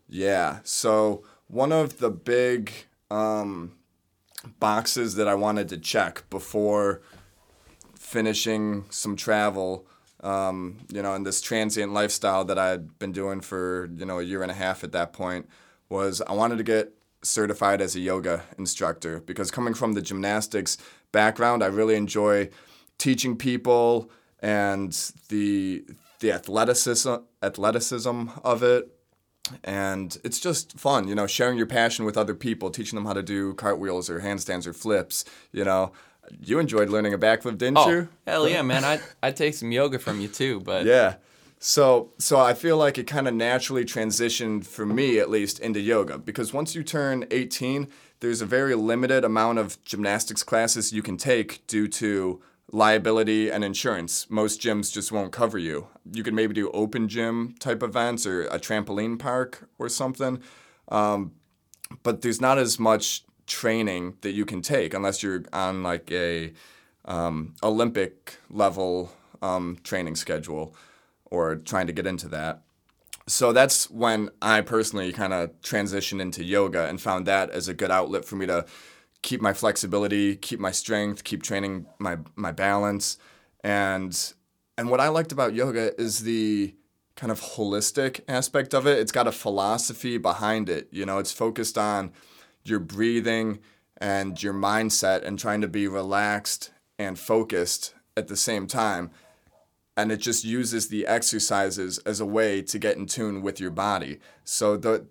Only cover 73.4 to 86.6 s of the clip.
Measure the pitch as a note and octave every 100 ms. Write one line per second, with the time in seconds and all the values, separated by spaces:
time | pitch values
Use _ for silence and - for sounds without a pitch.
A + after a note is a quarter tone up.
73.4 | A#2+ A#2+ C3+ - - A2+ A#2 A2 G#2 -
74.4 | G#2+ G#2+ G#2 A2+ G#2+ G2+ F#2 F2 F#2+ F#2
75.4 | E2 - - G#2+ G2+ G2 - G2 F#2 F2
76.4 | F2 G2+ G2 E2+ D#2 F2+ A2 F#2 F#2 G2
77.4 | F#2 F#2 F2 E2 F#2+ F#2 D#2+ F#2 - G2
78.4 | F#2 F2 - - - - _ _ - A#2+
79.4 | G#2 G2 A2 - F#2+ G2+ G#2 G#2 G2+ G2+
80.4 | - - F#2+ F#2 - G#2+ G#2 G2+ - F#2+
81.4 | - G2 G2 F#2+ - - G2 E2+ D2+ -
82.4 | F2+ E2 G2 G2+ G#2 G2+ - - - -
83.4 | _ _ G#2 G2+ G2 F#2+ F#2 E2 - -
84.4 | _ _ _ - A#2 B2+ D3 D#3+ D#3+ C3+
85.4 | A#2+ A2 C3 A#2 A2 - A2+ G#2 A2 A2+
86.4 | G#2+ G#2